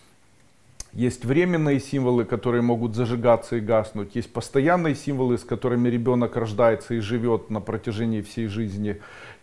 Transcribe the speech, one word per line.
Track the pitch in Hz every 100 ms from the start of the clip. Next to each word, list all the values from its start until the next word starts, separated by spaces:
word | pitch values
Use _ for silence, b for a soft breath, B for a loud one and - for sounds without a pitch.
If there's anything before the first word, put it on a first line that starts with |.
| B B _ _ _ _ _ - -
Есть | 107 123 -
временные | 117 143 180 165 151 135
символы, | - 139 123 123
которые | 113 113 123 120
могут | 120 117 117
зажигаться | 110 117 120 120 113 - 120
и |
гаснуть. | 107 110 104 107 98
Есть | 120 -
постоянные | 120 - 139 156 180 160
символы, | - - 135 127 120
с |
которыми | - 113 127 120 123
ребёнок | 120 120 120 117 120
рождается | 113 104 117 107 -
и | 117
живёт | 101 120 117 110 -
на | 110
протяжении | 92 101 120 104 117 107
всей | 101 - 110
жизни. | 104 107 101 104 98 B B B B